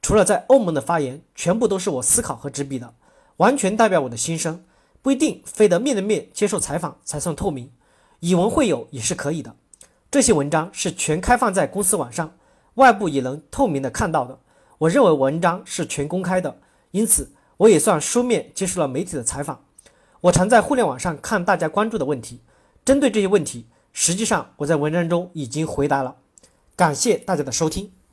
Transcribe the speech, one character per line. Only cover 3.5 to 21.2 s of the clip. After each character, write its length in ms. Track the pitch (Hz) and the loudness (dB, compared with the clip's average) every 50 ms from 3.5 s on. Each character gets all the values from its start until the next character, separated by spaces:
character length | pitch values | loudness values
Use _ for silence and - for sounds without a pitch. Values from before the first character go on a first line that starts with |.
| 277 | 4
全 200 | 277 - 185 208 | 2 0 -2 2
代 120 | 220 233 214 | 2 2 4
表 140 | 190 165 | 4 2
我 60 | 139 123 | 0 0
的 80 | 117 | -6
心 220 | 117 - 165 165 160 | -6 -6 -4 -4 -4
声， 240 | 165 165 160 180 - _ _ _ _ _ _ _ | -4 -6 -6 -8 -16 _ _ _ _ _ _ _
不 80 | _ 262 | _ -2
一 60 | 277 | 0
定 260 | 247 311 277 - - _ | 2 2 -2 -2 -4 _
非 240 | - - - 214 202 | -18 0 2 4 4
得 120 | 175 170 | 4 2
面 160 | 240 294 262 | 2 0 -2
对 40 | 196 | -2
面 280 | 190 208 214 156 - _ | 0 0 -2 -2 -2 _
接 140 | _ - 208 | _ -2 -2
受 140 | 196 214 202 | -2 0 -2
采 180 | - - 143 170 | -2 -2 -4 -6
访 200 | 170 151 - _ | -6 -6 -10 _
才 160 | _ - - 147 | _ -10 -8 -6
算 160 | - 175 156 | -6 -6 -6
透 160 | - 180 202 | -4 -4 -4
明， 220 | 151 131 120 - _ _ _ _ _ _ _ _ _ _ | -4 -6 -12 -14 _ _ _ _ _ _ _ _ _ _
以 160 | - 170 185 | 0 2 2
文 120 | 170 180 226 | 4 2 2
会 200 | - 330 285 208 | 2 2 2 2
友 180 | 151 120 - - | 0 -2 -4 -10
也 80 | - 127 | -12 -8
是 120 | 110 - | -6 -4
可 200 | 180 - - 143 | -4 -4 -4 -6
以 100 | 160 165 | -6 -6
的。 140 | - - - _ _ _ - _ - _ _ _ _ _ | -8 -12 -18 _ _ _ -20 _ -20 _ _ _ _ _
这 140 | - 285 | 0 2
些 100 | 254 - | 4 4
文 160 | 214 151 139 143 | 4 4 2 2
章 220 | 160 160 160 190 | 0 -2 -2 -2
是 200 | - - - 185 | -6 -6 -6 -6
全 280 | - - - - 151 175 | -4 -4 -2 -2 -2 -2
开 160 | 175 - 247 | 2 2 2
放 160 | 240 254 220 | 2 2 0
在 140 | 185 190 156 | 2 0 -2
公 160 | - - 190 | 0 -2 -2
司 140 | 202 - - | 0 0 0
网 160 | 180 135 123 | 0 -2 -6
上， 240 | - - 160 156 _ _ _ _ _ _ _ _ _ | -6 -8 -8 -8 _ _ _ _ _ _ _ _ _
外 180 | - 269 254 | 6 6 6
部 160 | 226 196 208 170 | 6 4 0 -2
也 120 | 143 135 | -2 -2
能 200 | 127 127 135 156 - _ | -2 -2 -6 -8 -12 _
透 160 | - - 277 | -2 0 0
明 160 | 226 151 139 | 0 0 -2
的 80 | 135 - | -4 -6
看 220 | - - 226 180 | -4 -4 -4 0
到 120 | 160 156 123 | 0 -2 -2
的。 140 | 123 131 _ _ _ _ _ _ _ _ _ | -2 -10 _ _ _ _ _ _ _ _ _
我 100 | 156 165 | 0 2
认 140 | 170 277 | 4 6
为 80 | 262 185 | 6 6
文 300 | 160 139 135 135 147 165 | 6 4 2 0 0 2
章 200 | 175 175 170 185 - | 0 0 0 -2 -8
是 200 | - - - 170 | -10 -8 -8 -6
全 220 | - - - 139 | -6 -4 -6 -6
公 160 | 151 175 185 | -4 -4 -4
开 180 | 185 165 190 185 | -2 -2 -2 -2
的， 200 | 175 143 - _ _ _ _ _ _ _ | -2 -4 -10 _ _ _ _ _ _ _
因 120 | - 190 226 | -2 -2 0
此 280 | 220 - - 139 - _ _ _ _ _ | 2 0 0 -2 -6 _ _ _ _ _
我 120 | _ 196 233 | _ 6 6
也 120 | 202 151 | 6 6
算 200 | - 220 190 151 | 4 2 0 0
书 220 | 147 - - 240 | 0 -2 -2 0
面 300 | 247 254 226 175 - - _ | 0 0 0 -2 -2 -6 _
接 100 | - 190 | -6 -6
受 160 | 185 - 180 | -4 -2 -2
了 60 | 160 | -2
媒 160 | 135 123 139 | -2 -2 -6
体 140 | 190 180 - | -6 -6 -8
的 80 | 139 117 | -6 -6
采 180 | - - 139 | -6 -6 -6
访。 220 | 147 151 135 - _ _ _ - _ _ _ _ _ _ _ _ | -8 -8 -10 -12 _ _ _ -20 _ _ _ _ _ _ _ _
我 100 | - 180 | 2 2
常 180 | 175 175 185 214 | 4 4 2 4
在 140 | 254 233 | 4 4
互 140 | - - 285 | 4 4 0
联 100 | 254 226 | 0 2
网 100 | 160 127 | 0 -2
上 240 | 123 - 185 160 139 | -4 -6 -6 -6 -6